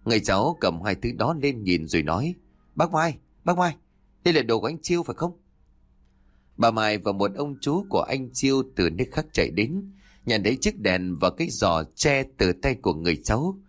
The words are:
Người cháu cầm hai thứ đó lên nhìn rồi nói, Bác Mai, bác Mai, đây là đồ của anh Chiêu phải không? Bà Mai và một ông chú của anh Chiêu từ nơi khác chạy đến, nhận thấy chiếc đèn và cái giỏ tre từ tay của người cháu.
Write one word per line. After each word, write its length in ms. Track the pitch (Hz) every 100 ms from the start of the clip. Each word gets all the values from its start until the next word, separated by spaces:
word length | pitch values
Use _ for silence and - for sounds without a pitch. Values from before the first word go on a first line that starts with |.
Người 160 | - 113
cháu 360 | 98 98 127 170
cầm 220 | 101 85
hai 120 | 101
thứ 180 | 92 117
đó 240 | 120 110 160
lên 220 | 139 123
nhìn 220 | 98 87 78
rồi 160 | 87
nói, 320 | 76 85 151 180 _ _ _
Bác 180 | - 165
Mai, 260 | 165 165 147 _ _
bác 140 | - 175
Mai, 180 | 180 147 _ _ _ _
đây 100 | 180
là 80 | 165
đồ 180 | 113 113
của 60 | 104
anh 120 | 165
Chiêu 200 | - 175
phải 140 | 170 -
không? 160 | 165 175 _ _ _ _ _ _ _ _ _ _ _ -
Bà 140 | 117
Mai 280 | 113 107 107
và 140 | 107
một 180 | 98 101
ông 220 | 98 147 135
chú 260 | - 165 196
của 120 | 92
anh 300 | - 135 131
Chiêu 300 | - 135 135 131 -
từ 140 | 87
nơi 160 | 85 123
khác 140 | - 160
chạy 180 | - 67
đến, 420 | 80 113 180 196 - - - -
nhận 160 | 110
thấy 140 | 98 131
chiếc 240 | 208 -
đèn 380 | 101 90 92 85
và 120 | 92
cái 180 | - 170
giỏ 320 | - 101 82 78
tre 280 | - 151 139 135 -
từ 140 | 92
tay 220 | 90 139
của 200 | 127 101
người 260 | 78 82 80
cháu. 340 | - 110 165 196